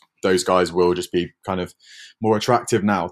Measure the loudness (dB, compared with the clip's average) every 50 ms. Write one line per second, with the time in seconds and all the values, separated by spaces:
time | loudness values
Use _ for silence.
0 | _ _ _ _ 0 0 0 0 2 2 2 2 2 0 0 0 2 2 0 -2
1 | -4 -4 -4 -4 -4 -4 -8 _ -8 -6 -4 -4 -6 -8 -12 _ _ -20 -20 -20
2 | -20 -20 -10 -4 0 0 0 0 2 0 0 0 0 0 -2 0 0 0 0 -2
3 | -4 -6